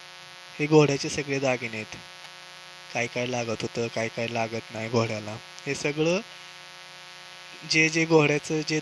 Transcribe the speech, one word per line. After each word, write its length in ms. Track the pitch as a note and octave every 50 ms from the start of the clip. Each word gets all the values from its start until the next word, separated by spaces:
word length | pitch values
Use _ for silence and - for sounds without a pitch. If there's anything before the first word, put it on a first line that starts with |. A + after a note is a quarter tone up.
| - F3+ - - - - - - F3+ F3+ F3+ -
हे 80 | D3+
घोड्याचे 420 | D3 D#3 D3+ D3 C#3+ C#3+ C3+ - D3+
सगळे 300 | - D#3 C#3 C#3+ C3+ C3+
दागिने 380 | C3+ C3 B2+ A#2+ B2 A2+ A2
आहेत. 200 | G#2+ G#2+ G#2 - - - F3+ F3+ - - - - - - - - - - - - - - - -
काय 120 | A#2+ A#2+
काय 200 | A#2 - B2 B2
लागत 360 | B2 B2 A#2+ A#2 A#2 A2 -
होतं, 240 | A#2+ A2+ - B2 A#2 A#2
काय 200 | - A2+ A2+ A2+
काय 200 | - A#2+ A#2 A2+
लागत 440 | A#2 A#2 A2+ A2+ A2+ A2+ A2+ A2+
नाही 160 | A2+ G#2+ A2 A2+
घोड्याला, 480 | B2 A#2 A2+ A2+ A2 G#2+ G#2+ G#2+ G#2+ A2+ - - - - -
हे 80 | C#3+ C3+
सगळं, 460 | - - D3 D3 D3+ D#3 E3 F3+ G3+ A#3+ - - - - - - - - F3+ F3+ F3+ F3+ F3+ - F3+ F3+ - - - - - - - - - - - - D#3+
जे 180 | D#3+ D#3+ D#3+ D#3+
जे 160 | D#3 E3 D#3+
घोड्याचं 560 | D#3+ E3 D#3 D3 D3 D3 D3 - - D#3+ D#3
जे 200 | D3+ - D#3 D#3